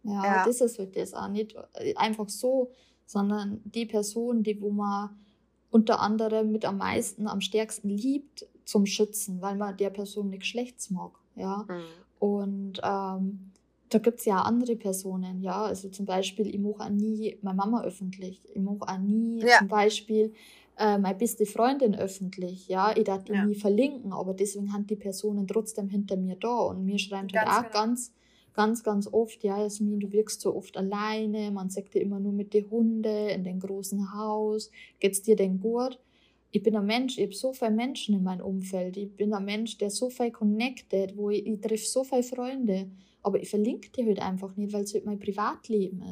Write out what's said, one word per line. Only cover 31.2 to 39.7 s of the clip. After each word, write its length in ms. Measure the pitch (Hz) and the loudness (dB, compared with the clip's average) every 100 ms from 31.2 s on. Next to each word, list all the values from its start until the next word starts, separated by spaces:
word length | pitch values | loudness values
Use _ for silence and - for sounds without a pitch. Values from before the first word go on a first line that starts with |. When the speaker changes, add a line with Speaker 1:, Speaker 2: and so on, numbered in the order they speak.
| 214 214 208 | 0 -2 -2
Speaker 1:
man 180 | 196 190 | -2 -4
sagt 240 | 190 196 | -6 -2
dir 80 | 202 | 0
immer 180 | 196 196 | 0 -2
nur 100 | 202 | -2
mit 220 | 202 202 | -2 0
den 160 | 208 202 | 0 0
Hunden 560 | 226 226 220 220 208 208 | 2 2 2 0 0 -2
in 140 | 190 | -2
dem 160 | 185 185 | -4 -6
großen 540 | 196 196 196 202 190 208 | -6 -6 -4 -4 -4 -4
Haus, 560 | 214 214 214 214 - - - _ | -4 -2 0 -2 -6 -18 -20 _
geht's 220 | 196 196 | 0 0
dir 140 | - 208 | 4 6
denn 240 | 190 185 | 6 2
gut?" 400 | 214 233 254 262 _ _ _ _ _ | 0 0 -2 -6 _ _ _ _ _
Ich 100 | 208 | 2
bin 120 | 208 214 | 2 2
ein 100 | 202 | 2
Mensch, 320 | 233 254 - | 0 0 -2
ich 60 | 202 | -4
hab 80 | |
so 200 | - 262 | -2 -4
viele 180 | 262 226 | -2 0
Menschen 420 | 214 254 294 - 202 | 2 0 -4 0 0
in 80 | |
meinem 220 | 185 185 196 | 0 -2 -4
Umfeld, 520 | 190 190 190 185 196 | -6 -4 -4 -4 -6
ich 180 | 202 - | -10 -2
bin 180 | 214 | -2
ein 120 | 208 202 | 0 -2
Mensch, 320 | 214 226 | -4 -6